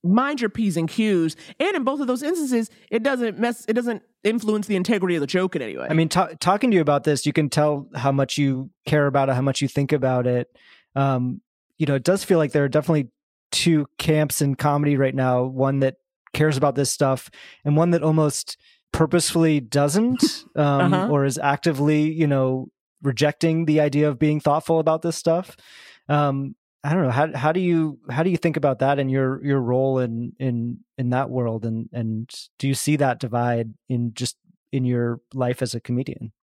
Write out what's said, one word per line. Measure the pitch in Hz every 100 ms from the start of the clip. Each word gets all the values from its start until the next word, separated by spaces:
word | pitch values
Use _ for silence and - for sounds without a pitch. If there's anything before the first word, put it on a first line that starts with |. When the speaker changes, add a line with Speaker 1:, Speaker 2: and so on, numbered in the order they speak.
| 175
Speaker 1:
mind | 214 277 294
your | 226
P's | 226 214 170
and | 160
Q's." | - 214 185 160 - - -
And | 349 370
in |
both | 254 277
of | 254
those | 247
instances, | 294 349 285 240 220 _ _
it | 220
doesn't | 240 254 233 196
mess, | 240 233 -
it |
doesn't | 220 240 220 _ _
influence | 202 226 214 214 208
the | 190
integrity | 180 214 180 170
of |
the | 139
joke | 185 185 165
in |
any | 113 65
way. | 64
Speaker 2:
I | 156
mean, | 165
ta-, | 175 175 170
talking | 175 202 254
to | 196
you |
about | 151 143
this, | 156 143 147
you |
can | 151 147
tell | - 151 147 143 -
how | 135
much | 139 135 -
you | 139 131 135 _ -
care | 151 143
about | 135 135
it, |
how | 127
much | 135 135
you | 143
think | - 139
about | 147 131 127 123
it. | 123 120 _ _ - _ 139
Um, | 139 131 123 127 _ _ _ _
you | 151
know, | 139
it |
does | 127 190
feel | - 170
like | 151
there | 151
are | 143
definitely | 151 147 156 123 _ _ _ _
two | - 170 156 143 -
camps | 165 151 151 -
in | 143 135
comedy | 151 143 147 139
right | 135 131
now, | 127 127
one | 127 131 135 139
that | 135 131 _ _ _
cares | - 151 135
about | 147 127
this | 135
stuff | - 139 131 - - - -
and | 143 147
one | 170
that | 170
almost | 156 156 151 - - - _ _ _
purposefully | - 160 175 - 170 165 151
doesn't, | 117 143 143 175 233 254 330 - -
Speaker 1:
<laughs> | -
Speaker 2:
um, | 147 139 139
Speaker 1:
Uh-huh. | 185 196
Speaker 2:
or | 143 139
is | 127
actively, | 139 143 170 139 147 151 151
you | 160 151
know, | 139 131 131 131 _ _ _
rejecting | 139 120 147 - 165 160 165
the | 151
idea | 147 143 151
of | 127
being | 151 151
thoughtful | 147 147 - 165
about | 156 160
this | 170 -
stuff. | - 170 185 - - - - - -
Um, | 147 143 135 139 - _ _
I | 139
don't | 175
know. | 139
How, | 120 156 139
how | 147
do | 175
you, | 180 165 156 135 -
how | 123
do | 170
you | 170
think | 170 156
about | 143 131
that | 135 143
and | 135
your, | 135 131 135
your | 143 139
role | 120 127 135 131
in, | 123 117 120 -
in, | 135 120 117 117 _ -
in | 123
that | 127 135
world? | 127 120 113 113
And, | 113 113
and | 120 113 110 113 - - _
do | 139
you | 135
see | - 147
that | 139 120
divide | 123 120 120 117 113 110 _
in | 127 120
just, | 110 127 - _ _ _
in | 139 127
your | 123 120 117 _
life | 135 123 123
as | 127
a | 120
comedian? | - 123 107 - 113 _